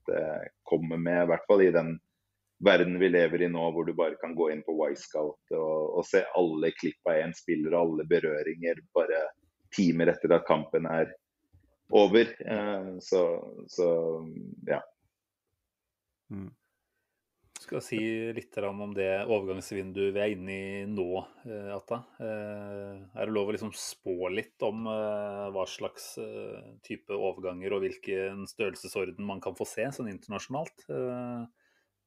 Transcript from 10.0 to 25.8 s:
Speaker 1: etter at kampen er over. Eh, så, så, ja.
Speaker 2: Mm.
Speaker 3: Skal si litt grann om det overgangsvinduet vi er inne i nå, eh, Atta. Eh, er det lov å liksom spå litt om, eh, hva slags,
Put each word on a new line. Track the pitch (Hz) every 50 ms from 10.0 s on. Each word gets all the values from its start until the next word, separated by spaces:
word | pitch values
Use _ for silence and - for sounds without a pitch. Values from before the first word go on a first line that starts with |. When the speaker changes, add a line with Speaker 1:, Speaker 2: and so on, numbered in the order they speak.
| 85 85
Speaker 1:
etter | 82 - - 82
at | 85 82 - -
kampen | 82 78 76 - - 80 82 80
er | 80 82 80 - - - _ _ _ _ _ _ _ _ _ _ _ _ _ _
over. | - 107 104 98 95 113 117 113 - -
Eh, | - - 110 104 104 104 101 95 95 95 92 92
så, | - - 98 92 87 85 85 - - - - - -
så, | - - - 87 87 85 85 82 82 80 80 80 80 80 - - - - -
ja. | - - 73 - - - _ _ _ _ _ _ _ _ _ _ _ _ _ _ _ _ _ _ _ _ _ _ _ _ _ _ _ _
Speaker 2:
Mm. | 107 98 95 92 - _ _ _ _ _ _ _ _ _ _ _ _ _ _ _ _ _ _ _ _
Speaker 3:
Skal | - - - - -
si | - - 113 110 110 113 113 113 113 117
litt | 113 117 - - -
grann | 107 101 98 98 101
om | 104 104 101
det | 98 95 95 95 98
overgangsvinduet | 101 107 113 104 98 95 95 95 92 - 110 98 95 95 92 98 98 98 95
vi | 101
er | 101 107 104
inne | 92 92 95 98
i | 98 98 98 98 101 98
nå, | 101 107 101 90 87 92 95 95 - - - - 123
eh, | 110 104 101 101
Atta. | 101 98 - - 117 123 131 - _ _
Eh, | 120 110 107 104 104 104 104 104 101 101 101 101 101 101 98 98 98 - -
er | 110 107
det | 107 107
lov | 104 101 101
å | 107
liksom | 101 110 107 -
spå | - - - - - _ 98 92 87 92 90
litt | 92 107 - - _ _
om, | 123 110 104 110 113
eh, | 110 110 107 107 107 104 104 104 104 101 101 101 101
hva | 98 95 92
slags, | - - -